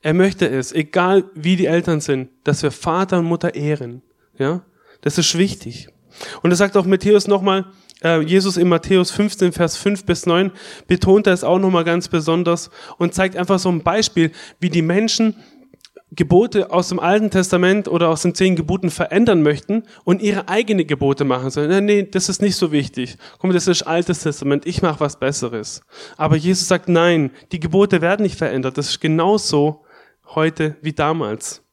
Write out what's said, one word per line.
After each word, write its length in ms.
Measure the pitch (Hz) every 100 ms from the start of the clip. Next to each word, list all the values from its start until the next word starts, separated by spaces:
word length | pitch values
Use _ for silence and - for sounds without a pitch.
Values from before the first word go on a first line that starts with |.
Er 120 | 156
möchte 340 | 165 190 190 165
es, 240 | 131 127
egal 540 | 165 151 180 180 196 185 165
wie 220 | 160 185
die 80 | 180
Eltern 340 | 165 170 156
sind, 300 | 147 135 127 _ -
dass 180 | 143
wir 80 | 151
Vater 480 | - 175 170 190 185
und 60 | 170
Mutter 280 | 170 175
ehren. 480 | - 147 147 120 123 _ _ _ _
Ja? 260 | 135 175 _ _ _ _
Das 160 | 147 147
ist 200 | 165 170
wichtig. 520 | 190 - - - - _ _ - - -
Und 100 | 170
das 80 | 175
sagt 180 | 196 202
auch 80 | 180
Matthäus 420 | 190 196 208 196
nochmal, 380 | 202 190 190 185 _ _ -
äh, 200 | 165 165
Jesus 340 | 156 185 190 180
in 140 | 180
Matthäus 420 | 170 - 190 180
fünfzehn, 400 | - 208 - 180
Vers 240 | - 165 -
fünf 300 | 202 202 -
bis 200 | 175 180
neun, 280 | 170 185 - - - -
betont 400 | 180 185 196 208
er 60 |
es 100 | 180
auch 160 | 123 180
nochmal 240 | 190 175
ganz 240 | 165 170 -
besonders 640 | 170 156 165 170 170 - - - -
und 160 | 170
zeigt 220 | 180 190 185
einfach 240 | 180 190
so 100 | 185
ein 140 | 170
Beispiel, 480 | 170 175 220 - 165 - - _
wie 80 | 175
die 120 | 170
Menschen 540 | 160 180 220 - 220 214 - _ _ _ _ - _
Gebote 600 | 147 156 175 226 208 185
aus 180 | 175 175
dem 100 | 185
Alten 300 | 170 208 214
Testament 580 | 196 185 180 180 202 190
oder 220 | 170 170
aus 140 | 160
den 100 | 180
zehn 220 | 175 190 175
Geboten 340 | 151 185 185
verändern 540 | - 170 185 233 180
möchten 400 | 147 143 - 214 220 - -
und 160 | 185
ihre 260 | 208 196 185
eigene 360 | 196 220 202 147
Gebote 380 | 139 139 139
machen 280 | 139 127 131
sollen. 180 | 143 151
"Nee, 120 | 190
nee, 280 | 202 208 202
das 200 | 190 185
ist 120 | 185
nicht 140 | 202 185
so 160 | 170
wichtig. 460 | 151 135 - 123 - -
Guck 100 | -
mal, 100 | 185
das 140 | 180 170
ist 160 | 170
Altes 380 | - 165 175 170
Testament, 440 | 160 147 139 143 165
ich 160 | 175
mach 180 | 180 151
was 200 | 147 -
Besseres." 640 | 131 147 120 117 107 - _ - - -
Aber 180 | 156 156
Jesus 320 | 165 185 165
sagt, 220 | 180 -
"Nein, 420 | 170 170 170 135 - _
die 80 | 170
Gebote 420 | 160 185 202 180
werden 220 | 165 202
nicht 140 | 202 -
verändert. 400 | 147 131 131 131
Das 120 | 143
ist 120 | -
genauso 840 | 156 160 175 208 - 147 147 151 _ - _ _ _
heute 440 | - 160 160 156 151
wie 120 | 151
damals." 680 | 156 151 160 113 110 - - _